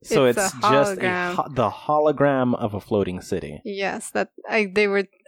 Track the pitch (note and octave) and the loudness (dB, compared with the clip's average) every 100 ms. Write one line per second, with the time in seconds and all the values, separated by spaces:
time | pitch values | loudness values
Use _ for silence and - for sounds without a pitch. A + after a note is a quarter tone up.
0 | - A3 C3 A#2+ F#3+ B2+ G3+ - G3+ F#3+ | -2 4 4 4 0 0 2 4 2 0
1 | F#3 F3+ F3+ F3+ D#3+ C3 G#2+ - - D3+ | -2 -2 -2 -4 -4 0 0 -2 0 2
2 | D3+ C#3 C#3+ C3+ B2 A#2+ G#2+ G#2 - G#2+ | 2 2 2 2 2 0 -2 -6 -2 0
3 | F#2+ F2+ - F#2+ - - - G3 F#3+ G#3 | 0 -4 -6 -6 -6 -10 -10 -6 -4 -6
4 | - D#4 D4 - - A3 G3+ F#3 G#3 G3 | -6 -6 -6 -8 -4 -2 0 0 0 0
5 | F#3+ _ | -4 _